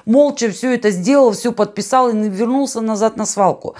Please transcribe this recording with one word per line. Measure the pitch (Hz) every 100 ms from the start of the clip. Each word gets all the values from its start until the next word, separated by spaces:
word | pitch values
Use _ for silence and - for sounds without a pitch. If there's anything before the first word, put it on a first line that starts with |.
| -
молча | 262 294 285 233
всё | 180 254
это | 240 214
сделал, | 185 185 285 247
всё | 202 240
подписал | 226 208 208 202 254 247
и | 214 214
вернулся | 190 233 269 269 226
назад | 220 208 220 220
на | 208
свалку. | 208 185 - -